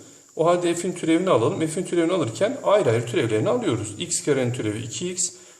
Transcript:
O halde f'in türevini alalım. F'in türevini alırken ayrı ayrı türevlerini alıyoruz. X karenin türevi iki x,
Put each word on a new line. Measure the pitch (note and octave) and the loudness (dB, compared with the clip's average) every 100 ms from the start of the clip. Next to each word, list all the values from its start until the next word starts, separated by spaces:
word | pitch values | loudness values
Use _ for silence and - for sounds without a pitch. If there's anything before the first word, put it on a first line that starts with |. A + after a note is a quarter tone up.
| - - _ - | -18 -20 _ 0
O | E3 | 2
halde | F3 F3 E3+ | 2 0 -2
f'in | F#3+ | -4
türevini | E3+ D#3+ E3 F#3 | -4 0 2 4
alalım. | C3+ A2+ G3 D#3 | 4 2 0 -2
F'in | G3 | -4
türevini | F3+ F3 E3 | -2 0 2
alırken | F#3 B2 - G3+ C4 | 0 -2 -2 -2 0
ayrı | D#3+ G3+ C#3+ | 2 4 4
ayrı | A2+ - | 2 0
türevlerini | F#3 A#2 G#2+ F3+ | 0 2 2 2
alıyoruz. | B3 G#3+ A#2 G#2 - | 0 0 -2 -4 -8
X | E3 - | -6 -4
karenin | - C3+ B2 | 0 0 0
türevi | A#2+ G#2+ G#2+ | -2 -4 -4
iki | A#2 - F3+ | -8 -8 -6
x, | F3+ - - - | -4 -6 -8 -20